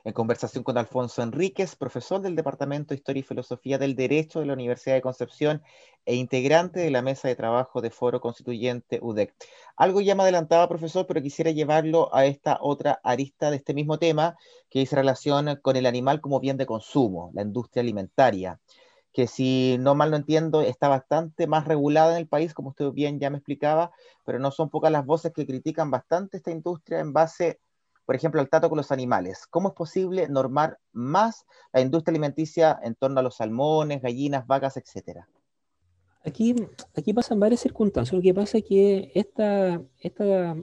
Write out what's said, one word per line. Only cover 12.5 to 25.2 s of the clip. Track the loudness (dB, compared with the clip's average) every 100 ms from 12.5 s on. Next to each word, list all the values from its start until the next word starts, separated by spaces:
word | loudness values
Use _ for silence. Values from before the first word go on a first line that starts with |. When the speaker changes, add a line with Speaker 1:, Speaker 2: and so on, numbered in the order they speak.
| -2
Speaker 1:
otra | -2 -2 -2 -2
arista | -2 -2 -4 -2 -2
de | -2
este | -4
mismo | -4 -2 0
tema, | 2 2 0 -2 _ -20 _
que | -2
dice | 0 2
relación | 2 2 0 0 0 -2
con | 0 2
el | 2
animal | 0 0 0
como | 0 -2
bien | -2 -4
de | -4
consumo, | -6 -2 0 0 -2 -8
la | -6
industria | -6 -6 -6 -4
alimentaria, | -4 -4 -4 2 4 2 -6 -10 _ _ _ _ _
que | -2 -2
si | 0 0 2 2 2
no | 4 4
mal | 2
no | 0
entiendo, | 0 0 2 0
está | 0 0 2
bastante | 2 0 -2 -2 -4 0
más | 0 0
regulada | 0 2 4 4
en | 2
el | -2
país, | -2 -2
como | -6 -12
usted | -6 -6
bien | -2 -4 -2
ya | -6
me | -6
explicaba, | -10 -4 0 2 0 _ -20 _
pero | -8 -4
no | -4
son | -2 -4
pocas | 0 2
las | 2 0
voces | 0